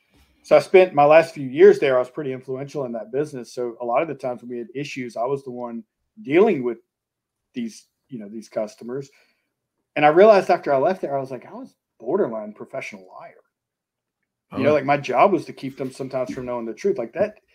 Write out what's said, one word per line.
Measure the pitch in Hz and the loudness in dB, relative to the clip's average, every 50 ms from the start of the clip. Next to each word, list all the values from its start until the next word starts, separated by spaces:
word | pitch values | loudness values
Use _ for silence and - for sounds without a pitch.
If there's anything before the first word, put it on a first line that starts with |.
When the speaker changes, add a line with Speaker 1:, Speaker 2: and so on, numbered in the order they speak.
| _ _ _ _ _ _ _ _ _ | _ _ _ _ _ _ _ _ _
Speaker 1:
So | - 156 | 4 4
I | 151 | 4
spent | 143 - - 190 185 185 - | 4 6 6 6 6 6 4
my | 170 147 | 4 4
last | 147 151 160 160 160 - | 8 8 6 6 4 -4
few | 156 139 | -10 -10
years | 127 123 147 180 208 185 - | -8 2 6 8 8 8 6
there. | 160 139 131 | 2 2 2
I | 123 | 2
was | 127 127 | 0 -2
pretty | - - 151 135 131 | -6 -10 -8 -8 -10
influential | 127 131 - 131 127 143 139 - 151 135 | -10 -10 -10 -10 -10 -10 -10 -8 -8 -8
in | 120 117 | -8 -8
that | 117 107 113 120 | -10 -12 -8 -6
business. | 135 151 147 131 127 117 - - | -6 -6 -6 -8 -14 -16 -14 -10
So | - 123 120 113 - 123 | -8 -8 -8 -8 -10 -8
a | |
lot | 120 120 135 | -2 -2 -2
of | 165 165 | -2 -2
the | 143 | -6
times | - - 127 123 110 | -10 -8 -10 -10 -10
when | 117 120 | -12 -12
we | 123 120 | -12 -12
had | 117 104 - | -12 -12 -10
issues, | 131 147 143 - 135 123 120 107 113 | -12 -10 -10 -10 -12 -12 -12 -8 -6
I | 117 | -4
was | 131 143 139 139 | -4 -4 -6 -8
the | 131 | -12
one | 123 123 123 120 117 117 110 _ _ _ _ _ _ 113 107 | -12 -12 -12 -10 -12 -14 -14 _ _ _ _ _ _ -20 -8
dealing | 127 139 170 208 233 185 143 123 | 0 2 2 4 4 2 -2 -4
with | 123 117 - _ _ _ _ _ _ _ _ _ _ _ _ _ _ _ | -6 -6 -8 _ _ _ _ _ _ _ _ _ _ _ _ _ _ _
these, | 127 117 113 104 - _ _ _ _ _ _ | -10 -10 -10 -12 -16 _ _ _ _ _ _
you | 143 117 | -18 -16
know, | 104 101 | -16 -16
these | 107 113 104 - | -16 -18 -18 -10
customers. | - 120 110 104 - _ - 113 123 139 139 135 _ _ _ _ _ _ _ _ _ _ _ _ _ _ _ _ _ | -8 -8 -8 -8 -10 _ -14 -12 -12 -12 -12 -14 _ _ _ _ _ _ _ _ _ _ _ _ _ _ _ _ _
And | 151 151 | 2 4
I | 151 | 4
realized | 156 175 202 220 214 196 180 - | 6 8 8 8 8 6 6 2
after | 180 170 - 156 143 | 0 0 0 0 0
I | 131 | 2
left | 135 170 190 190 - | 2 0 -2 -2 -6
there, | 147 139 | -6 -6
I | 135 | -6
was | 135 131 | -6 -8
like, | 135 120 - | -12 -14 -16
I | - 175 | -18 -18
was | 233 269 - _ _ _ _ _ _ | -18 -20 -20 _ _ _ _ _ _
borderline | - 123 156 196 180 131 113 110 107 107 107 | -8 -4 -2 -2 -2 -2 -4 -8 -10 -12 -14
professional | - 123 110 - 135 - - - 95 90 92 - - | -16 -18 -14 -12 -12 -12 -12 -16 -18 -20 -20 -20 -20
liar. | 160 170 - _ _ _ _ _ _ _ _ _ _ _ _ _ _ _ _ _ _ _ _ _ _ _ - | -20 -20 -20 _ _ _ _ _ _ _ _ _ _ _ _ _ _ _ _ _ _ _ _ _ _ _ -8
You | - 135 | -2 0
know, | 143 | 0
Speaker 2:
Oh. | 151 | 0
Speaker 1:
like, | 147 123 | 0 0
my | 139 143 | 0 -2
job | 139 139 - 120 127 160 208 | -2 -2 -4 0 2 2 4
was | 196 156 139 | 2 0 -4
to | - - | -6 -14
keep | - - 135 135 | -12 -12 -12 -10
them | - 139 131 127 | -10 -12 -12 -10
sometimes | - 135 131 139 131 127 - 143 | -12 -12 -8 -6 -8 -6 -6 -8
from | 135 127 | -12 -10
knowing | 123 123 120 117 | -8 -8 -8 -8
the | 113 107 | -10 -12
truth. | - - 202 190 - | -6 -4 -4 -2 -2
Like | 117 113 - | -6 -10 -4
that, | 160 196 - - _ _ _ _ | -4 -4 -4 -6 _ _ _ _